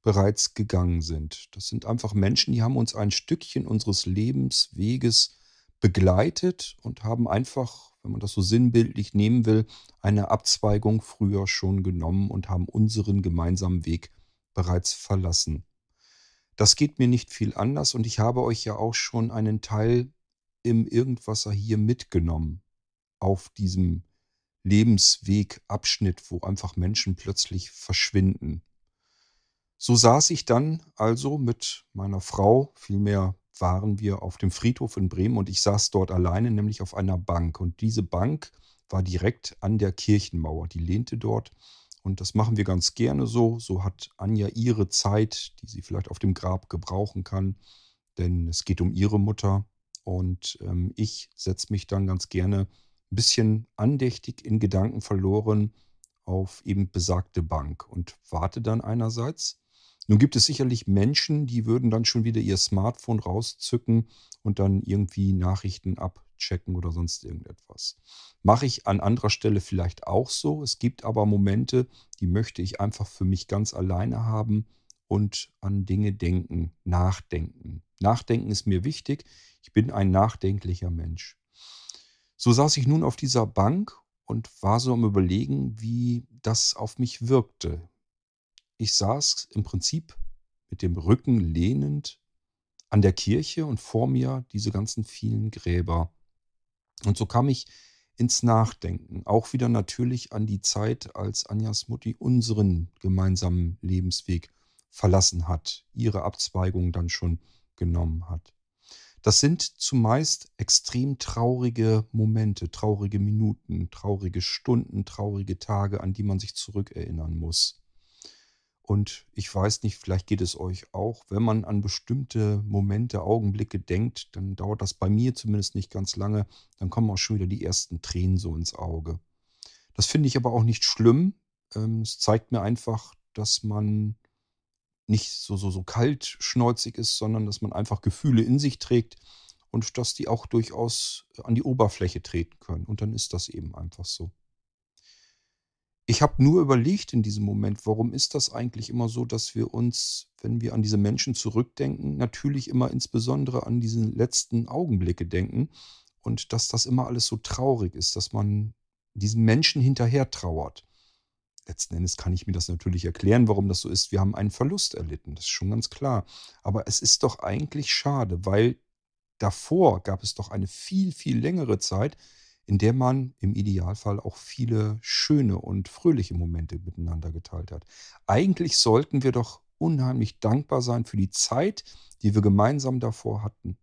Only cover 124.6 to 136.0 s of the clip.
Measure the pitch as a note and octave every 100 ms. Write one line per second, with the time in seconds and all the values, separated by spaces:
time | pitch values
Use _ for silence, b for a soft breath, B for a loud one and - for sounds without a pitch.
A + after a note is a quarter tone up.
124.6 | F#2+ G#2+ G2 - F#2+ G#2 B2+ B2 A2 G#2
125.6 | G2 G2+ F#2+ - F#2+ - G2+ G#2+ G2+ b
126.6 | b _ F#2 - A2+ G2+ - G#2+ F#2 G2
127.6 | - F#2 - E2+ - F2+ F2+ F#2 F#2+ D#2+
128.6 | E2 - F#2+ E2 D#2+ E2 _ _ _ B
129.6 | B B B - - D#3+ C#3+ C3+ B2 A#2+
130.6 | A2+ A2+ - - A2+ B2+ F3+ - _ _
131.6 | _ - A2 A2+ A2 - - A2 - A#2+
132.6 | G2+ A#2 - A2 - _ _ - G#2+ -
133.6 | G#2+ G#2+ G#2+ G#2+ G#2+ G#2+ _ _ _ _
134.6 | _ _ _ _ - G#3 - - - G2+
135.6 | G2+ F#2 F#2 A2